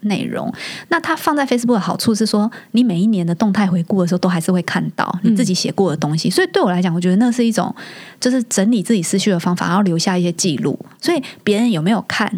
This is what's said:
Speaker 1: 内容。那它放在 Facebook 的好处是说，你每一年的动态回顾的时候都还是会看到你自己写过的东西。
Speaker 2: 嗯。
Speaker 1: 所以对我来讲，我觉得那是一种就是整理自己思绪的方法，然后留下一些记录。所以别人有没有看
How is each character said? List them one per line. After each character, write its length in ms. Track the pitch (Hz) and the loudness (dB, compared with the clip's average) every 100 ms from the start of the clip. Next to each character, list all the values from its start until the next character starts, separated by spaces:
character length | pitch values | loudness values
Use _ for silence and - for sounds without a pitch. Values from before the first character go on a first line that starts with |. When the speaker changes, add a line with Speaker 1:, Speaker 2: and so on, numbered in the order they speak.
Speaker 1:
内 240 | 208 190 | -4 -4
容。 280 | - - - - - - - | -4 -6 -6 -8 -10 -12 -4
那 100 | 339 | -2
它 160 | 330 | -2
放 220 | 320 330 294 | -2 0 0
在 100 | 269 | 0
Facebook 280 | 247 240 | 0 2
的 60 | 226 | 0
好 160 | 175 - | 0 -2
处 160 | 226 | 0
是 140 | 214 214 | 2 2
说， 240 | 208 220 - - | 2 0 -4 -2
你 100 | 226 | 0
每 180 | 247 170 | 2 2
一 60 | 214 | 2
年 180 | 202 | 2
的 80 | 170 | 0
动 200 | 170 214 | 0 0
态 160 | 196 190 | 2 2
回 120 | 175 | 0
顾 160 | 165 196 | 0 0
的 80 | 170 | 2
时 40 | |
候 60 | 180 | 2
都 100 | 185 | 0
还 120 | 175 | 0
是 100 | 160 | 0
会 100 | 180 | 0
看 220 | 170 180 160 - | 0 -4 -2 -2
到 200 | - 180 | -2 0
你 140 | 220 196 | 2 2
自 80 | |
己 100 | 233 | 2
写 160 | 185 - | 0 -2
过 220 | - 185 | 0 0
的 40 | 147 | 0
东 220 | 147 160 | -2 0
西。 100 | - | 0
Speaker 2:
嗯。 20 | |
Speaker 1:
所 100 | 349 | 0
以 60 | 370 | 0
对 80 | 403 | 2
我 120 | 254 | 2
来 100 | 180 | 2
讲， 100 | 185 | 0
我 80 | 170 | 0
觉 80 | 180 | 2
得 60 | 190 | 2
那 140 | 247 | 2
是 140 | 240 | 2
一 80 | 233 | 0
种 200 | 220 - - - - - - | 0 -2 -6 -16 -18 -20 -4
就 140 | 254 | -2
是 100 | 254 | 0
整 240 | 226 - 196 | 0 0 2
理 100 | 233 | 2
自 100 | 175 | 2
己 80 | 220 | 0
思 160 | 165 196 | 0 0
绪 140 | 214 | 0
的 80 | 175 | 0
方 160 | 175 | 0
法， 140 | 175 - | 0 0
然 80 | 185 | 2
后 60 | |
留 140 | 196 165 | 2 0
下 220 | 196 180 | 0 0
一 40 | |
些 80 | 175 | 0
记 240 | 170 - 147 | 0 -2 -2
录。 200 | 143 - - - | -2 -4 -10 -8
所 140 | - | -2
以 80 | 330 - - | -2 -4 -4
别 120 | - 202 | 0 2
人 140 | 240 | 2
有 100 | 165 | 0
没 120 | 170 | 0
有 120 | 226 - | 0 -2
看 200 | - 208 | -4 -4